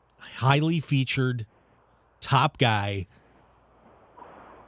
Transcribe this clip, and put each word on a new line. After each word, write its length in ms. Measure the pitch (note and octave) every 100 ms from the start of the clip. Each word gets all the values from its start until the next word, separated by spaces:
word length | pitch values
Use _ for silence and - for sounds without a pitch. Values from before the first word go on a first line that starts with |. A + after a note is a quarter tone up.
| _ _
highly 640 | - - B2 C#3+ D#3+ E3+
featured, 640 | - C#3 C3 - B2+ B2 A2 _ _ _ _ _ _ _
top 380 | - C#3 D3 -
guy, 500 | B2 G#2+ G2+ G2+ F2+ _ _ _ _ _ _ _ _ - _ - - - - -